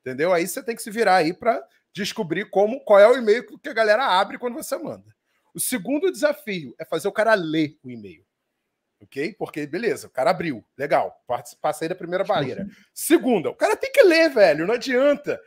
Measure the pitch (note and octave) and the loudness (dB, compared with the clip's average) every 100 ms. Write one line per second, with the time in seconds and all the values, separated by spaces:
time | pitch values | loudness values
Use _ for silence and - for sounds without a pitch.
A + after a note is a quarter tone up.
0 | B2+ B2+ E3 F3 F3+ - - A3+ - G#3 | -10 -2 0 0 0 -6 -8 -10 -8 -2
1 | G#3 F#3 D#3+ F3+ - B3+ - _ _ - | 2 4 2 0 -2 -2 -6 _ _ -10
2 | G#3 - F3 E3+ G3+ F#3+ G#3 C4 - G3+ | -8 -8 -6 -6 -2 0 0 -2 4 8
3 | G#3 C4 A3 A3+ - - - A3+ A3 G#3+ | 8 6 2 0 -2 -14 -8 0 2 2
4 | C4 F#3 G3+ C4+ B3 B3 - E4 C#4+ G2+ | 2 2 0 -4 -10 -8 -8 -8 -8 -12
5 | G#2 _ _ _ _ - - B3 F3+ D4 | -16 _ _ _ _ -10 -6 -6 -4 -2
6 | F#4+ A#3+ D4 D4 - F#3 C#3 - D#3+ E3 | -2 -2 -2 -2 -8 -8 -10 -14 -8 -6
7 | G3 G3 G#3+ G#3+ D#3+ D#3 D3 - C3 A#2+ | -4 -2 2 2 0 -2 -4 -6 -18 -16
8 | G2+ G2+ _ _ _ _ _ _ _ _ | -18 -20 _ _ _ _ _ _ _ _
9 | G#2+ C3+ E3 G3+ D#3+ - D3 D#3+ A#3 B2+ | _ -8 -8 -8 -10 -8 -8 -6 -4 -6
10 | G#2+ - C#3 F3 F3 A#2 - - C#3+ D#3 | -8 -2 -2 -2 -4 -8 -12 -10 -2 0
11 | G2 - - A#2+ - - D#3 D3+ D#3+ F3+ | 0 -8 -8 -8 -8 -6 -6 -4 -6 -8
12 | E3+ F#3 G3 F#3 C3+ G2 G2 - _ - | -6 -4 -2 -2 -2 -6 -10 -14 _ -12
13 | - D#4+ C4 A3 - - F4 - C5+ C5+ | 0 2 2 0 0 0 0 0 0 4
14 | G4+ E4 D#4+ C4+ F#3 D3 E3+ A#3+ C4+ B3 | 6 6 4 4 4 4 0 -2 -2 2
15 | C#4+ C#4+ E3+ A#2+ | 2 2 -2 -8